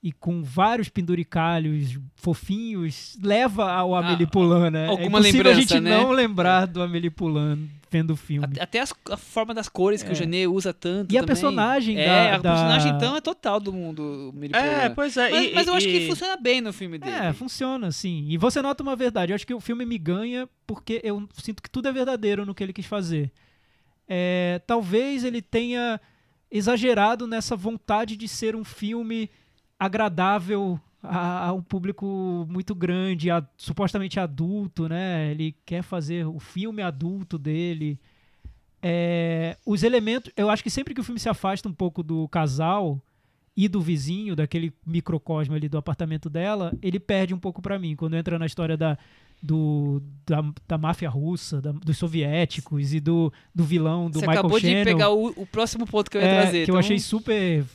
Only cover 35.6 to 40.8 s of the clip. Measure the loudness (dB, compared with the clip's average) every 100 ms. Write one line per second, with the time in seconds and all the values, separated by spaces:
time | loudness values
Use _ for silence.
35.6 | -8 -8 -6 -6 -4 -4 -4 -6 -10 -8
36.6 | -6 -4 -6 -4 -6 -6 -6 -6 -4 -2
37.6 | -2 -4 -4 -6 _ _ _ _ -20 -20
38.6 | _ _ -2 0 0 0 0 -2 -4 -6
39.6 | -2 2 4 2 2 -4 -6 -2 0 0
40.6 | -2 -6